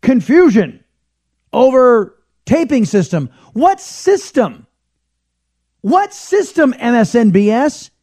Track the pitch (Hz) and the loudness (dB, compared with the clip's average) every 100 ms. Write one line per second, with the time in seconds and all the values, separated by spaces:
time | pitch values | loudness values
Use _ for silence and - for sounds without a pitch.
0 | - 254 165 311 359 214 160 - _ _ | 0 0 2 4 4 2 -2 -8 _ _
1 | _ _ _ _ _ - 262 262 254 233 | _ _ _ _ _ 0 2 4 4 2
2 | 196 _ _ _ - 269 330 277 208 208 | -2 _ _ _ -2 -2 0 0 0 0
3 | 170 170 127 _ _ 208 339 381 - - | -2 -4 -6 _ _ 0 0 0 -8 -6
4 | - 392 - - 196 113 _ _ _ _ | -2 -2 -2 -4 -4 -6 _ _ _ _
5 | _ _ _ _ _ _ _ _ 196 349 | _ _ _ _ _ _ _ _ -8 -6
6 | 403 - - 392 370 - 294 247 240 240 | -8 -12 -8 -6 -6 -2 -2 -2 -4 -2
7 | 214 240 226 185 208 226 294 - - _ | 0 0 2 2 0 0 -2 -4 -20 _